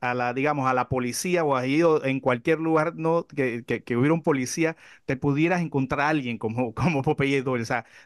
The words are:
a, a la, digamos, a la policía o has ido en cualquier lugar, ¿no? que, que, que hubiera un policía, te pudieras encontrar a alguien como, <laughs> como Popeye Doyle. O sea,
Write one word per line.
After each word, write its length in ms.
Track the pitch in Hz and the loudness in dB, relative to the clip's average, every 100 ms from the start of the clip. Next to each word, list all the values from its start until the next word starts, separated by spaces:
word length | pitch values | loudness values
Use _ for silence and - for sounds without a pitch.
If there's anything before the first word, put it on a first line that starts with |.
a, 100 | 123 | -4
a 40 | |
la, 200 | 123 123 | 0 -2
digamos, 340 | 123 143 151 131 | 0 0 0 0
a 60 | |
la 140 | 127 123 | 0 0
policía 560 | 127 123 117 185 175 | -2 -2 -4 -2 0
o 120 | 151 131 | 2 0
has 100 | 127 | 2
ido 380 | 147 170 156 | 2 4 4
en 160 | 135 131 | 0 -2
cualquier 380 | 131 123 165 156 | 0 0 0 0
lugar, 340 | 160 160 160 165 | 2 2 0 -2
¿no? 300 | 160 170 - | -2 -2 -2
que, 380 | - 127 117 | -2 -2 -2
que, 180 | - 110 | -4 -6
que 120 | - 120 | -2 0
hubiera 180 | 139 | 2
un 80 | 165 | 2
policía, 540 | 165 143 123 - 160 165 - - - | 2 0 -2 -2 -2 -4 -14 -12 -6
te 100 | 135 | -2
pudieras 440 | 143 139 170 180 | 0 2 2 2
encontrar 400 | 165 139 135 143 | 0 -2 -2 0
a 80 | 143 | 2
alguien 300 | 156 123 113 | 0 -2 -4
como, 360 | 113 113 127 | -4 -2 -4
<laughs> 0 | |
como 280 | - 120 147 | 0 0 2
Popeye 400 | 135 147 139 139 | 0 0 2 0
Doyle. 200 | 131 123 | 0 -2
O 40 | 113 | -2
sea, 180 | 123 - - | -4 -6 -16